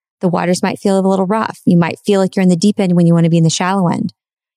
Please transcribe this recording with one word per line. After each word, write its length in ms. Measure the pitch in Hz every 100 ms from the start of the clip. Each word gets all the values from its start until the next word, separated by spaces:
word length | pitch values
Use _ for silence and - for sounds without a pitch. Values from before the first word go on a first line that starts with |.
| _ -
The 60 | 185
waters 360 | 175 170 180
might 160 | 190 -
feel 200 | 202 190
a 80 | 190
little 200 | 190 185
rough. 340 | 220 - - -
You 120 | 175
might 220 | 165 -
feel 160 | - 196
like 160 | 185 202
you're 60 |
in 80 | 185
the 60 | 175
deep 240 | 202 208
end 160 | 190 175
when 100 | 170
you 80 |
want 120 | 170 165
to 40 |
be 80 | 170
in 60 |
the 80 | 165
shallow 360 | - 180 196 175
end. 280 | 135 - _ _ _ _